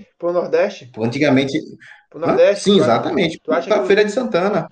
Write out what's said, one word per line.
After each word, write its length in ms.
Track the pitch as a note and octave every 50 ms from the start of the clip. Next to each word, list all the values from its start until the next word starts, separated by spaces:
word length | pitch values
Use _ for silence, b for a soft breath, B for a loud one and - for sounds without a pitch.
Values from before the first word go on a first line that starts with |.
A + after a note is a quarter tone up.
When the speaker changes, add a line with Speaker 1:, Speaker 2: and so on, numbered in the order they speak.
| - _ _ -
Speaker 1:
Pro 140 | E3+ F3
Nordeste? 580 | F3 F3 - C#3+ D#3+ E3 F#3+ G#3 - - C#3 - - A2
Speaker 2:
Antigamente 600 | A2+ B2 C3+ C#3 D3+ C#3+ C3 C3 C#3+ C3 C#3+ D#3 - - - b b b b b b b
Speaker 1:
Pro 120 | - D3+
Speaker 2:
Hã? 40 | E3 -
Speaker 1:
Nordeste, 360 | - E3 F3 G3 G3+ - -
Speaker 2:
Sim, 120 | F#3+ G3+
Speaker 1:
tu 60 | F3+
acha, 80 | - A#2
Speaker 2:
exatamente. 480 | A2+ A#2 C#3 D#3+ E3+ - F3 - - -
Speaker 1:
tu 100 | - D#3
acha 160 | D#3+ F3 F3 G3
Speaker 2:
Pra 100 | G#3+ G3
Speaker 1:
que 60 | F#3
o 20 |
Speaker 2:
Feira 180 | F#3 G3 G#3+ G#3
de 80 | G3+
Santana, 560 | - C4 A#3 - - E3+ F#3 G#3 G3+ E3 D#3 -